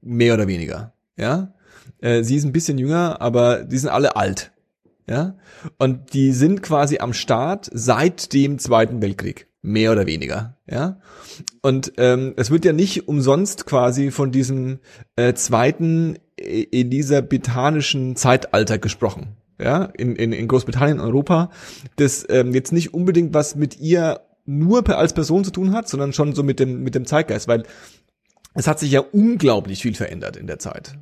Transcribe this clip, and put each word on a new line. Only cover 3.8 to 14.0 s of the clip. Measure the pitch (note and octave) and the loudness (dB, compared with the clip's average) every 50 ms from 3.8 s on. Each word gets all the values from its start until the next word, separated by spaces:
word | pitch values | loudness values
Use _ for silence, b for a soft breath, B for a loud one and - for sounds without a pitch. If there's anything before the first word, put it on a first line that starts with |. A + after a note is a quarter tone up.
| C3 C#3+ | -2 0
alle | - A#2 C#3+ C#3 - | 0 2 2 2 2
alt, | - G2+ F#2+ - - - - _ _ _ _ _ _ _ _ _ _ _ - | 0 -2 -2 -2 -6 -10 -14 _ _ _ _ _ _ _ _ _ _ _ -6
ja. | - B2 D#3 F#3+ F#3+ B B B B B B D#3 B _ | -4 -4 -4 -4 -6 B B B B B B -18 B _
Und | C3+ C3 C3 B2+ - - - | 0 0 0 -2 -8 -6 0
die | C#3 C3+ C3+ | 2 2 4
sind | C3 B2 C3+ D#3+ G3 G3 F#3+ | 4 4 4 4 4 2 -2
quasi | - D#3 C#3+ C#3+ C#3 C#3 - | -2 0 0 2 0 0 -2
am | - A#2+ A#2 | -4 -4 -6
Start | - - - B2+ A2+ B2+ D#3+ F#3+ G3+ - - - | -6 -2 0 0 0 0 -2 -4 -6 -8 -10 -10
seit | A#2 A2 A#2+ A#2+ A2+ D3 F3 F3 - - - - | -6 0 0 2 4 2 0 0 -2 -10 -2 2
dem | C#3 C#3 C#3 C#3+ B2+ | 2 2 2 0 -4
Zweiten | - - A#2+ A2+ A2+ A2+ A#2+ A#2 G#2+ | -2 2 4 4 4 2 0 -2 -2
Weltkrieg. | G2+ G2 - - F#2+ F#2 - - _ _ _ _ | -4 -4 -4 -6 -8 -8 -10 -16 _ _ _ _
Mehr | - G#2 G#2+ A2 A2+ | -2 0 2 2 4
oder | A2+ G#2 G2 | 4 2 2
weniger, | - D#2 D#2+ C#2+ C2 C#2+ F2+ A2 A2+ B2+ _ _ - | 0 -2 -4 -4 -6 -6 -6 -8 -10 -14 _ _ -8
ja. | - A#2 C#3 F#3 F#3+ F#3+ B B B B B B B B D#3 - _ _ | -6 -4 -4 -4 -6 -8 B B B B B B B B -16 -16 _ _
Und, | _ C3+ C3+ C3+ C3 - - | _ 0 0 0 -2 -6 -2
ähm, | - A#2+ B2+ B2 B2 C3 C3 - | 2 4 4 4 4 0 -4 -2
es | - A#2+ G#2+ C#3+ | -2 0 2 2
wird | E3 - | 4 4
ja | F#3 D#3 | 4 4
nicht | D3+ F#3+ G3 - F#3 - - | 4 2 0 0 -6 -4 -2
umsonst | D3+ D3 C3+ C3 C#3 D#3 G3 G3+ - - - | 0 0 4 4 4 2 2 -2 -4 -10 -10
quasi | - - C3 B2 B2 B2 C3 | -2 0 2 2 2 2 0